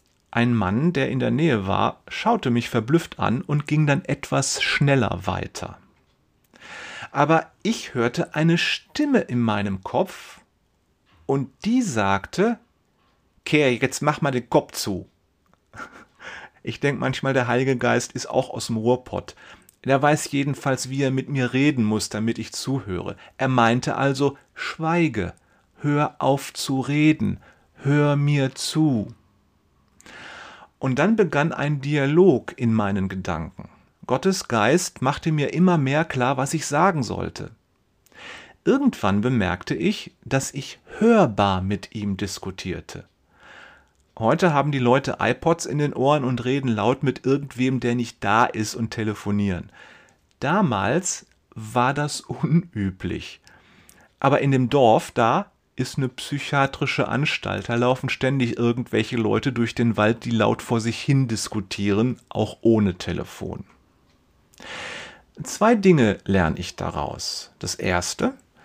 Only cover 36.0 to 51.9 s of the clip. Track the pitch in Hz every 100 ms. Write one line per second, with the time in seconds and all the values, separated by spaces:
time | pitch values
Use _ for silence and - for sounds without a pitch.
36 | 160 135 123 135 135 160 - 147 185 160
37 | 101 90 87 - - - _ _ _ _
38 | _ - - - - _ - 269 277 -
39 | 101 101 117 127 92 90 - 143 180 214
40 | - - - 135 - 143 - - - -
41 | 220 226 147 101 101 92 92 101 - 110
42 | 101 95 98 - 95 92 95 82 - -
43 | - _ _ _ - - - - _ _
44 | _ - 113 160 180 143 147 139 123 131
45 | - - 113 123 165 165 - 147 147 -
46 | 131 151 127 123 120 139 131 107 104 135
47 | 135 123 131 139 143 120 127 131 123 120
48 | 117 - 104 107 120 - 107 - 110 -
49 | 107 104 101 101 101 87 - - - -
50 | _ _ _ - 131 190 170 104 98 156
51 | 185 - - _ _ - 110 123 123